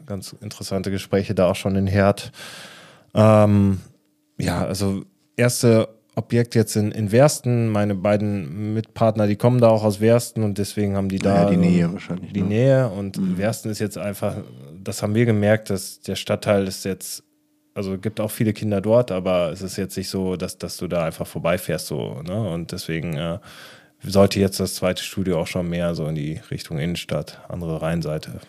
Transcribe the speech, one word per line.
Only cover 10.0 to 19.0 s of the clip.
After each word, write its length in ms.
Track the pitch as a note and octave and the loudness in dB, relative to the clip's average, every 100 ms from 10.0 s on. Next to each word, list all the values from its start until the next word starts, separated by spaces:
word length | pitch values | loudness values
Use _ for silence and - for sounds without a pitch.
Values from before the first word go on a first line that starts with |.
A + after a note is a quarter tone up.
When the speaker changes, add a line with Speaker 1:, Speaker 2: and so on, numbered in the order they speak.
Speaker 1:
Wersten 420 | A2 A#2+ - A2+ | 4 4 2 -4
und 140 | G#2 G2+ | -2 -2
deswegen 380 | G2 - G2+ G2 | -4 -2 0 0
haben 140 | G2 | -2
die 100 | F#2+ | 0
da 240 | G2 G2 | 2 4
Speaker 2:
Ja, 60 | G2+ | 4
die 60 | F2+ | 4
Speaker 1:
so 60 | |
Speaker 2:
Nähe 320 | F2 F2 E2+ | 4 4 2
wahrscheinlich, 380 | F#2 - F2 F#2 | -2 -8 -10 -6
Speaker 1:
die 80 | G2+ | -4
Speaker 2:
ne? 60 | G2+ | 0
Speaker 1:
Nähe 400 | G#2+ C3 C3 B2 | 2 4 4 2
und 280 | F#2+ G2 G2+ | -4 -6 -4
Speaker 2:
Mhm. 200 | F#2+ F#2 | -2 0
Speaker 1:
Wersten 320 | G#2 A2+ A2 | -2 -2 -6
ist 100 | G#2 | -4
jetzt 180 | G#2 - | -6 -4
einfach, 380 | G2+ F#2+ G#2 G2+ - B1 C#2 E2+ | -8 -4 -6 -6 -12 -18 -20 -12
das 180 | G2 G#2+ | -10 -4
haben 140 | G#2 G#2+ | 0 2
wir 100 | A#2+ | 4
gemerkt, 440 | G#2 G#2 A2 - | 4 4 4 2
dass 320 | F#2+ - - | -6 -6 -12
der 140 | - - | -8 -8
Stadtteil 520 | - G2+ A2 G2+ F#2+ | -4 -2 2 2 0
ist 180 | F#2+ G2 | -4 -8
jetzt, 380 | F#2+ - - _ _ _ _ _ - | -8 -10 -14 _ _ _ _ _ -10
also 220 | F#2+ F#2+ | -6 -6
gibt 220 | A2 A2 | -6 -4
auch 100 | G#2+ | -6
viele 220 | - A2 | -2 -2
Kinder 260 | G2+ G#2+ G2+ | 0 -2 -2
dort, 300 | G#2 A#2 | 4 4